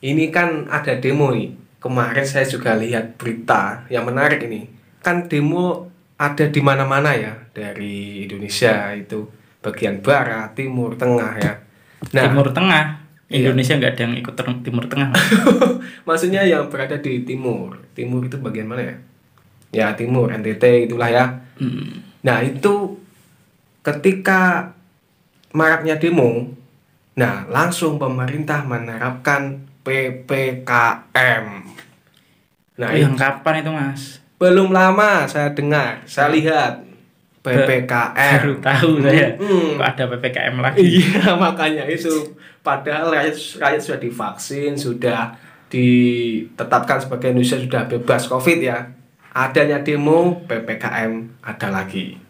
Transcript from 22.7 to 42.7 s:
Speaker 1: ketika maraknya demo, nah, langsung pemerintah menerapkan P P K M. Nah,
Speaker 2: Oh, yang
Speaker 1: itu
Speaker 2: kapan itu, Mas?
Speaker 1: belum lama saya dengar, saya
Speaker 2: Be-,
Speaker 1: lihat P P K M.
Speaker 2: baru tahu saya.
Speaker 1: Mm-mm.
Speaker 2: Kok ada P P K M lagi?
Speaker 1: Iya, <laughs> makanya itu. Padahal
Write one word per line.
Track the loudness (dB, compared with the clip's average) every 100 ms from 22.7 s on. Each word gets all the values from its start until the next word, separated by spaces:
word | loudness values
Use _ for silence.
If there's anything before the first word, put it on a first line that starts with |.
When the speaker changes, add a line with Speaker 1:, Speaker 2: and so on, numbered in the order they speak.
| 2 -2 -8 -20 _ _ _ _ _ _ _
Speaker 1:
ketika | -4 0 2 2 2 4 4 2 -4 -14 _ _ _ _ _ _ _
maraknya | 2 2 2 0 0
demo, | 2 4 2 2 -6 -14 -20 _ _ _ _
nah, | -2 -2 -2 -4
langsung | 0 0 0 -2 -2
pemerintah | -4 -2 -4 -4 -4 -4 -4
menerapkan | -6 -6 -6 -6 -4 -2 -2 -2 -10 -14 _
P | -4 -2 -4 -6 -4
P | -2 -2 -4 0
K | 2 2 0 -2
M. | 2 2 2 -4 -14 -18 -20 -20 _ _ _ _ _ _ _ _ -8
Nah, | -2
Speaker 2:
Oh, | 2
yang | 2
Speaker 1:
itu | 4
Speaker 2:
kapan | 0 0 0 0
itu, | -2
Mas? | -4 -4 -6 -12 -18 _ _
Speaker 1:
belum | 6 6 6
lama | 6 4 6 4 4 0
saya | 0 -2
dengar, | 0 0 2 0 -4
saya | -10 0 2
Speaker 2:
Be-, | 4
Speaker 1:
lihat | 2 2 0 -4 -14 -20 _ _ _ _
P | 0 2
P | 4 2 0
K | -2 -2
M. | 2 4 4
Speaker 2:
baru | 2 -2
tahu | 0 2 4 4
saya. | 4 4 4 0
Speaker 1:
Mm-mm. | 2 2 2 0
Speaker 2:
Kok | -2
ada | -2 -4
P | -4
P | -4
K | -4 -4
M | 0
lagi? | 0 6
Speaker 1:
Iya, | 6 6 4 4 2
<laughs> | 4
makanya | 2 2 -2 -2 -4
itu. | -4 -2 -2 -4 -14 -20 _
Padahal | -4